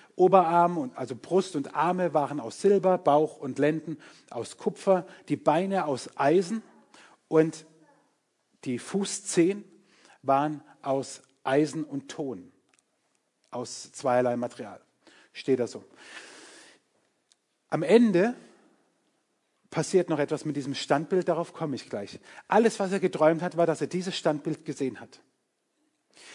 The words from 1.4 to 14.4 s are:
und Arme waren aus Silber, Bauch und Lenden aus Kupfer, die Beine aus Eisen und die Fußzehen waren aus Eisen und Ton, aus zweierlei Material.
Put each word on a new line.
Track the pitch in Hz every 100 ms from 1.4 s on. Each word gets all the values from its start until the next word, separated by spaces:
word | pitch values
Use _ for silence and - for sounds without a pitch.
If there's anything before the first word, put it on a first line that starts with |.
| 185 151
und | 131
Arme | - 160 185 175
waren | 147 139 147
aus | 117 -
Silber, | 196 202 185 180
Bauch | 180 151 156 -
und | 139 131
Lenden | 143 160 151 151 - - _
aus | 120 113 -
Kupfer, | - - - 185 175 - -
die | 147
Beine | - 156 190 190 151
aus | 127 - -
Eisen | 139 170 170 113 - _ _ - - _ -
und | 160 160 156 - _ _ _ _ _ _ _ _ _
die | - 123
Fußzehen | - 196 196 - - - 170 202 214 _ _ _ _ _
waren | 127 135 151 147 - -
aus | - 135 127 - _ _
Eisen | - 135 151 156
und | 151 139 -
Ton, | - 143 110 139 _ _ _ _ _ _ _ _ _ _
aus | 123 123 - -
zweierlei | - 135 123 127
Material. | 120